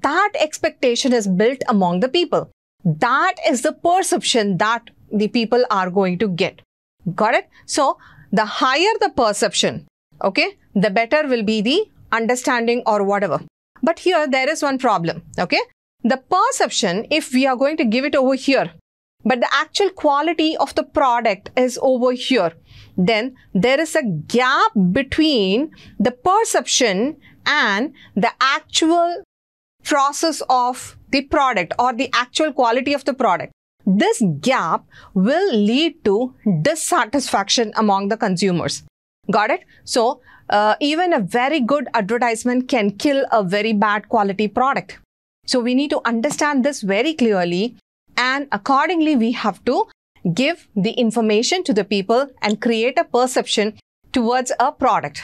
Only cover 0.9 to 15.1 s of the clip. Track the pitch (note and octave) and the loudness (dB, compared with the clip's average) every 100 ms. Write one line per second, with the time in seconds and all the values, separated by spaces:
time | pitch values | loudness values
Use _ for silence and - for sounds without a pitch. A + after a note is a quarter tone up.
0.9 | A#3 C4+ A#3+ G3 F3+ A3 C4+ - G#3 F3+ | 0 0 0 0 2 0 0 -2 0 0
1.9 | F3+ C4 E4+ E4+ F3 D#3+ _ _ _ F3 | 0 0 0 0 -2 -4 _ _ _ -4
2.9 | D#3 A#3+ C4+ F4+ F#4 - B3+ D#4 D4+ E4+ | 0 0 2 0 -2 -2 0 -2 -2 0
3.9 | F4+ F4+ - - B3 G3+ F3+ G#3+ A3+ - | 2 2 -2 0 0 0 0 0 -2 -6
4.9 | _ - G#3 G#3 B3 A3 A#3+ B3 G3+ F#3 | _ -6 -2 0 0 0 0 2 0 0
5.9 | F#3 F#3 F3+ G#3+ E3+ F3+ - _ _ _ | 0 0 0 -2 -2 -4 -6 _ _ _
6.9 | _ F#3 F3+ A3 D4+ - - - - C#4 | _ -6 -2 0 0 -4 -14 -6 0 0
7.9 | F4+ - - - G3 G#3+ - C4+ C#4 G4 | -2 -8 -20 -4 -2 -2 -2 0 2 2
8.9 | A4+ G4+ C4 A3+ G#3 G#3 - F3+ C3+ - | 0 -2 0 0 0 -2 0 -2 -4 -12
9.9 | _ _ - G3 G3 F4+ - _ G#3 G#3+ | _ _ -6 -2 0 -2 -4 _ 0 2
10.9 | G3 A3+ D4+ D4+ A#3+ G#3 A3 G#3 E4 G#4+ | 2 0 0 0 -2 0 0 0 0 -2
11.9 | _ - A3+ A3+ B3 - B3 A#3 A#3+ A3+ | _ -4 -2 0 -2 0 -2 0 -2 0
12.9 | G#3 G3 G3+ G3 D3 - _ _ _ B3+ | 0 0 0 0 -4 -6 _ _ _ -2
13.9 | E4+ F4 F4 D4+ C4 C4 D#4 D4 C4+ C4 | 0 0 0 2 0 0 -2 -2 0 0
14.9 | F#3 E3 | 0 -2